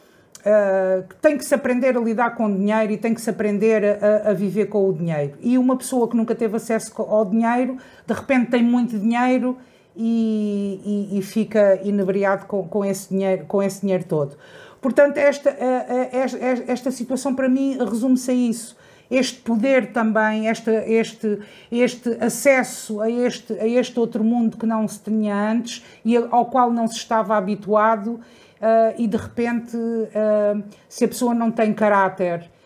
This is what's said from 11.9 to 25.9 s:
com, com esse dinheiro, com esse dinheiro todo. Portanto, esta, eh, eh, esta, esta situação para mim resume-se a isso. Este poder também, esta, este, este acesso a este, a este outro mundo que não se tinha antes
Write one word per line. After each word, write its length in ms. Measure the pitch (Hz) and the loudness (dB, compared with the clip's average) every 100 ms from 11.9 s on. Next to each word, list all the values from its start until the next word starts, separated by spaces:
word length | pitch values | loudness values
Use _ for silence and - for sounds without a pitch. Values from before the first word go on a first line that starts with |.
| 202 190 196 196 196 - | 0 0 2 2 0 -2
com, 200 | 202 170 | -6 -4
com 160 | 214 | -2
esse 260 | 196 190 - | -2 -4 -4
dinheiro, 360 | 190 190 185 147 | -2 0 0 -2
com 180 | 202 | -2
esse 160 | 196 196 | -2 -2
dinheiro 240 | 202 185 | -2 -2
todo. 340 | 170 156 143 - - - - - | 0 -2 -2 -6 -20 -20 -20 -6
Portanto, 360 | 269 240 285 285 | -2 4 4 4
esta, 320 | 285 277 285 | 2 2 -2
eh, 580 | 269 247 254 - 247 254 | 0 0 -2 -2 -2 -2
eh, 80 | 247 | -2
esta, 180 | 262 196 240 247 - | -4 -2 -2 -2 -2
esta 240 | 247 269 | -4 -4
situação 420 | 254 240 262 285 | -6 -4 -4 -2
para 140 | 262 262 | 0 2
mim 300 | 262 277 262 | 2 0 -2
resume-se 500 | 233 226 262 254 - | -2 0 2 2 2
a 40 | |
isso. 420 | 254 240 226 - - - - - | 0 0 -2 -8 -20 -20 -20 -4
Este 320 | 254 233 - | 0 0 -4
poder 520 | - 226 262 262 208 | -2 0 2 2 2
também, 560 | - 220 220 214 214 220 | 0 0 2 0 0 -2
esta, 220 | 226 226 220 208 | -2 0 0 2
este, 500 | 226 220 - 220 208 208 - - | 0 0 -4 -4 -4 -8 -20 -6
este 380 | 240 247 247 240 226 | 0 0 0 -6 -2
acesso 800 | 240 - 277 262 247 - - 214 | -2 0 2 2 2 -6 -10 -4
a 60 | 220 | -2
este, 460 | 240 247 247 - | 0 -2 -2 -8
a 140 | 196 220 | -4 0
este 320 | 247 247 247 | 0 0 0
outro 240 | 226 233 | -2 0
mundo 340 | 220 240 226 226 | 0 2 0 -2
que 80 | 226 | -4
não 220 | 220 214 | -2 -4
se 120 | - | -6
tinha 520 | - 220 214 202 208 | -4 -2 -2 -2 0
antes 340 | 226 233 - - | -2 -4 -10 -16